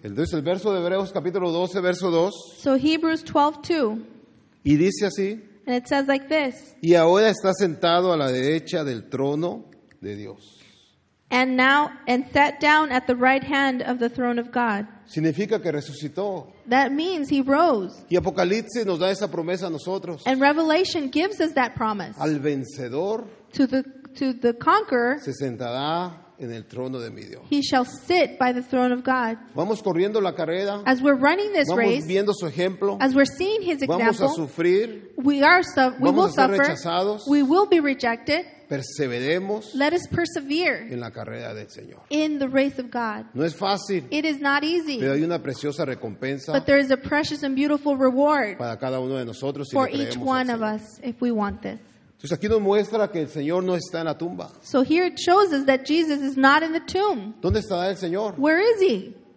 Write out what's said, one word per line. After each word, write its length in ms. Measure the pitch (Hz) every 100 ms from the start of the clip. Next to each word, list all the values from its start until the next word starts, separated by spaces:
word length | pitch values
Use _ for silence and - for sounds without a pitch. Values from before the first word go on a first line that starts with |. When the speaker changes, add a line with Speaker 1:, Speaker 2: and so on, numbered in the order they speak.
Speaker 1:
Entonces 300 | 107 101 160
el 80 | 160
verso 300 | 147 185 202
de 60 | 190
Hebreos 300 | 170 190 190
capítulo 400 | 190 160 185 180
doce, 300 | 165 180 190
verso 300 | 180 180 185
dos. 220 | 165 180 202 - -
Speaker 2:
So 160 | 285 302
Hebrews 460 | 285 320 320 320
twelve 380 | - 311 285 302
two. 420 | - 330 233 220 - - - _ _ _
Speaker 1:
Y 120 | 139 147
dice 280 | 185 190 202
así. 340 | 185 196 220 - - -
Speaker 2:
And 100 | 247
it 120 | 247
says 200 | 277 277
like 200 | 269 269
this. 460 | 311 277 247 - -
Speaker 1:
Y 120 | 165 170
ahora 340 | 165 190 220
está 240 | 190 190
sentado 600 | 185 196 139 170 170 180
a 40 | 165
la 140 | 135
derecha 520 | 127 131 160 156 175 143
del 240 | 117 -
trono 560 | 131 139 147 175 226 - - _ _
de 140 | 95 104
Dios. 380 | 101 - - - - _ _ _ _ _ _
Speaker 2:
And 280 | 247 262 254
now, 320 | 262 285 294 - -
and 180 | 247 269
sat 300 | 285 285 285
down 280 | 302 302 302
at 160 | 254 254
the 100 | 247
right 280 | 254 269
hand 380 | 269 277 277 254
of 180 | - 247
the 80 | 233
throne 300 | 240 247 240
of 100 | 233
God. 360 | 247 240 202 214 - _
Speaker 1:
Significa 540 | - 160 156 208 214
que 100 | 165
resucitó. 800 | 147 143 135 147 175 202 185 - - -
Speaker 2:
That 240 | 247 277
means 340 | 277 339 359 277
he 120 | 277
rose. 600 | 262 277 339 233 180 - -
Speaker 1:
Y 60 | 175
Apocalipsis 680 | 170 185 180 214 220 240 202
nos 140 | 170
da 100 | 185
esa 180 | 196 202
promesa 380 | 165 165 180 185
a 20 |
nosotros. 520 | 156 - 190 180 170 240
Speaker 2:
And 140 | 262
Revelation 680 | 277 294 320 311 370 349 269
gives 320 | 294 370 415
us 120 | 330 311
that 200 | 240 -
promise. 400 | 220 208 151 107
Speaker 1:
Al 220 | 151 147
vencedor 840 | 143 139 127 - 123 131 190 220 214 - _
Speaker 2:
To 140 | - 269
the, 160 | 262 262 - - -
to 180 | 269
the 200 | 247 240
conqueror, 680 | 233 - 392 427 247 240 285
Speaker 1:
se 120 | -
sentará 880 | 131 139 113 120 123 147 165 180 170 - _
en 120 | 127
el 100 | 113 -
trono 340 | 127 127 131
de 100 | 117
mi 140 | 107
Dios. 180 | - - -
Speaker 2:
he 120 | 285
shall 220 | 269 262
sit 540 | 247 - - 359 285 -
by 160 | 254
the 80 | 247
throne 300 | 247 262 247
of 100 | 247
God. 340 | 254 262 233 226 - -
Speaker 1:
Vamos 260 | 180 220
corriendo 400 | 196 170 196 214
la 120 | 190
carrera. 480 | 160 160 180 202 202 208
Speaker 2:
As 160 | 262
we're 140 | 277 269
running 340 | 277 359 415
this 160 | 392 269
Speaker 1:
Vamos 100 | 180
Speaker 2:
race, 220 | - 240 156
Speaker 1:
viendo 240 | 185 202
su 120 | 202 170
ejemplo. 500 | 135 180 180 202 202
Speaker 2:
as 120 | 269 262
we're 100 | 269
seeing 360 | - 370 440
his 160 | 359 294 269
Speaker 1:
Vamos 360 | 262 226 226
a 40 | 269
Speaker 2:
example, 220 | 285 147
Speaker 1:
sufrir. 600 | - 170 185 233 214 - -
Speaker 2:
we 240 | 269 285
are 180 | 285 359
su-, 320 | - - 262 254
we 120 | 262
Speaker 1:
Vamos 20 | 277
Speaker 2:
will 100 | 392
Speaker 1:
a 60 |
ser 160 | - 277 294
Speaker 2:
suffer. 0 | 285
Speaker 1:
rechazados. 480 | - 170 170 196 208 269
Speaker 2:
We 140 | 294
will 220 | 269 339 403
be 120 | 349
rejected. 640 | 285 269 240 226 - 302 359 - -
Speaker 1:
Perseveremos 1040 | 143 127 - 139 120 131 175 196 214 214 269
Speaker 2:
Let 180 | 285
us 140 | 349 -
persevere 800 | - 339 330 277 302 349 208 226
Speaker 1:
en 80 | 123
la 100 | 117
carrera 420 | 113 113 117 117
del 140 | 110 104
Señor. 320 | - - - -
Speaker 2:
in 280 | 294 311 294
the 120 | 269
race 280 | 262 277 269
of 140 | 247
God. 340 | 240 233 214 220
Speaker 1:
No 120 | 120 165
es 100 | 156
fácil, 480 | 196 196 202 190 123
Speaker 2:
It 140 | 294 311
is 160 | 277
not 200 | 277 285 302
easy, 340 | 349 311 262
Speaker 1:
pero 140 | 135
hay 100 | 139
una 180 | 160 170
preciosa 440 | 143 127 147 143 147
recompensa 680 | 120 113 98 131 139 143
Speaker 2:
but 140 | 269 269
there 120 | 277
is 140 | 269
a 60 | 262
precious 460 | - 294 302 294
and 120 | 285 269
beautiful 400 | 285 294 294 277
reward 640 | 262 254 294 294 214 190
Speaker 1:
para 200 | 120 110
cada 220 | 131 131
uno 160 | 131 135
de 80 |
nosotros 460 | 120 120 135 139 139
si 40 | 277
Speaker 2:
for 120 | 262
Speaker 1:
le 140 | -
Speaker 2:
each 60 | 285 247
Speaker 1:
creemos 0 |
al 100 | 262
Speaker 2:
one 220 | 254 254
of 100 | 233
Speaker 1:
Señor. 160 | 220 214
Speaker 2:
us 240 | 214 -
if 200 | 254 233
we 100 | 247
want 300 | 226 202 202
this. 180 | 196 220 _ _ _ _
Speaker 1:
Entonces 180 | 143 170
aquí 120 | 208
nos 100 | 220
muestra 500 | 196 208 208 220 208
que 120 | 180
el 80 | 151
Señor 340 | 156 143 180
no 100 | 185 180
está 240 | - 165
en 40 | 165
la 100 | 147
tumba. 340 | 170 175 170 -
Speaker 2:
So 180 | - 269
here 240 | 262 320 359
it 120 | -
shows 360 | - 370 403
us 120 | 285 269
that 180 | 269 269
Jesus 340 | 311 320 285
is 160 | 277 262
not 260 | 269 294
in 120 | 320
the 80 | 320
tomb. 540 | - 370 415 294 196 220
Speaker 1:
¿Dónde 180 | 170 208
estará 260 | - 180 185
el 60 | 196
Señor? 380 | 175 185 214 190
Speaker 2:
Where 220 | 285 320
is 220 | 440 453
he? 320 | 370 208 190 - -